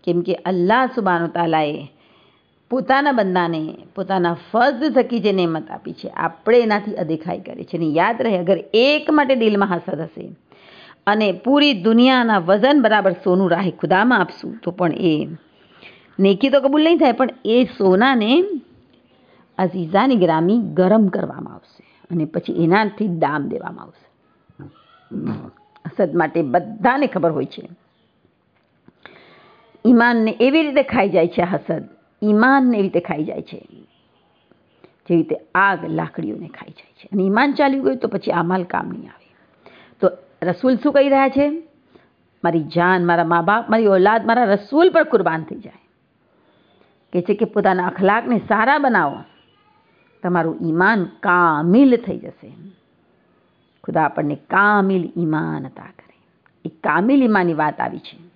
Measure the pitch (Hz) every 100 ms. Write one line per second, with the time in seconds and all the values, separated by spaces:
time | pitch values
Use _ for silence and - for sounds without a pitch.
0 | - 175 175 - - 185 180 233 254 247
1 | 190 175 170 165 170 156 151 151 143 _
2 | _ _ _ _ _ _ _ 254 180 269
3 | 294 247 190 180 170 165 156 - - -
4 | 185 190 175 170 - 220 262 240 302 277
5 | - 233 202 190 170 160 - - - -
6 | - - 160 - - 240 226 208 208 -
7 | 156 160 175 180 - - - 170 160 151
8 | 196 233 233 185 175 175 - 220 262 302
9 | 302 302 269 254 226 202 190 175 - 147
10 | 160 - - 165 _ _ - - - _
11 | - 214 208 180 240 285 294 214 196 226
12 | 247 262 233 208 165 202 254 294 226 214
13 | 190 180 190 180 185 170 190 - 156 185
14 | 233 233 180 - - 226 - 180 175 -
15 | 175 151 147 165 _ _ _ _ - -
16 | _ - 196 196 269 269 269 302 320 339
17 | 285 220 - - 208 240 240 - 190 190
18 | 254 247 208 285 392 311 - _ _ _
19 | _ _ _ _ _ - 185 185 160 196
20 | 262 240 175 160 170 233 190 151 185 220
21 | 196 - - - - - _ _ _ _
22 | _ 170 156 170 - - 165 196 208 202
23 | 208 170 143 151 143 - 85 - - _
24 | _ _ _ _ _ - - _ _ _
25 | _ - - 104 - _ _ _ 156 -
26 | 180 175 156 170 147 175 - - 240 269
27 | 277 185 165 139 - - - 175 _ _
28 | _ _ _ _ _ _ _ _ _ _
29 | - - - _ _ _ _ _ 226 240
30 | 240 233 220 - 247 311 302 277 269 240
31 | 202 165 170 - 175 180 - 160 - _
32 | _ _ 208 208 247 269 254 226 196 185
33 | 175 151 151 - - - - - _ _
34 | _ _ _ _ _ _ _ _ _ _
35 | - 170 156 151 _ 185 196 175 165 160
36 | 160 - - 110 165 - - - _ _
37 | - 196 190 214 285 277 277 269 - 254
38 | - 196 - 170 170 185 180 - - -
39 | - - _ _ _ _ - - - _
40 | 180 - _ _ 180 170 254 254 294 285
41 | 277 269 269 269 294 320 - _ _ -
42 | _ _ _ _ 175 165 151 170 175 185
43 | 175 170 165 170 170 220 226 226 214 190
44 | 196 226 226 233 226 202 208 285 359 339
45 | 311 226 165 160 151 - - _ _ _
46 | _ _ _ _ _ _ _ _ _ _
47 | _ 180 175 196 226 208 190 180 180 175
48 | 196 220 240 233 - 214 233 302 277 208
49 | 147 143 - _ _ _ _ _ _ _
50 | _ _ 180 175 165 160 170 160 190 220
51 | 170 - 202 180 170 151 170 214 277 233
52 | 196 - - - - - 190 180 _ _
53 | _ _ _ _ _ _ _ _ - 160
54 | 151 - 147 143 _ 185 202 208 190 190
55 | 165 175 165 156 165 156 131 - - -
56 | _ _ _ _ _ _ - _ 165 156
57 | 214 277 247 208 175 156 151 - - -
58 | - - 170